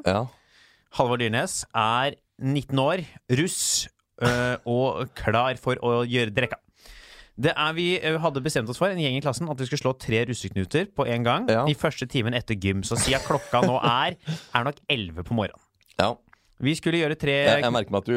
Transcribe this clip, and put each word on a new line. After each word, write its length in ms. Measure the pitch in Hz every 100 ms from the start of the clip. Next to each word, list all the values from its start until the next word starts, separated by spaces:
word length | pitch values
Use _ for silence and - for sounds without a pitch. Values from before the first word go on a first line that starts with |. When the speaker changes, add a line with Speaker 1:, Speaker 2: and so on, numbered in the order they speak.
Speaker 1:
Ja. 240 | 285 98 123 - _ _ - _ _
Speaker 2:
Halvard 300 | - 127 120
Dyrnes 380 | 117 113 180 - -
er 480 | 113 110 120 139 - _
nitten 440 | - 131 143 - 135
år, 220 | 135 185 156 - -
russ, 300 | 127 180 - - - - _ _ -
eh, 400 | 120 120 123 123 -
og 400 | 120 131 82 127 -
klar 400 | - 110 127 123
for 240 | - 123
å 220 | 120 120
gjøre 320 | 120 123 113 104
drekka. 240 | 123 - _ _ - - - - -
Det 180 | - 143 139
er, 160 | 151 160
vi, 120 | 175 185
eh, 240 | 156 160
hadde 240 | 165 139
bestemt 240 | 147 147 117
oss 100 | 123
for, 120 | 185
en 80 | 180
gjeng 160 | 147 131
i 80 |
klassen, 240 | 143 120 165
at 80 | 131
vi 100 | 131
skulle 100 | 147 127
slå 100 | 127
tre 240 | - 113 120
russeknuter 640 | 120 98 98 92 147 202
på 160 | - 120
en 160 | 120
gang 240 | 117 147 240
Speaker 1:
Ja. 160 | 113
Speaker 2:
i 80 | 147
første 320 | 147 160 - 127
timen 300 | 135 110 120
etter 240 | - 104
gym. 240 | 98 98
Så 160 | 92 113
siden 240 | - 135
klokka 400 | - 151 - 123
nå 160 | 120 127
er, 400 | 120 123 160 175 - 160 -
er 160 | 120 131
nok 160 | - -
elleve 320 | 135 92 82
på 80 | 87 117
morgenen. 280 | 98 - _ _ _ -
Speaker 1:
Ja. 160 | 98 - _ _ _ -
Speaker 2:
Vi 160 | 127
skulle 240 | 156 165 165
gjøre 220 | 151 156
tre 120 | 147 139
Speaker 1:
Jeg, 240 | 143 117 120
jeg 60 |
merker 180 | 120 98
meg 60 | 101
at 60 |
du 60 | 101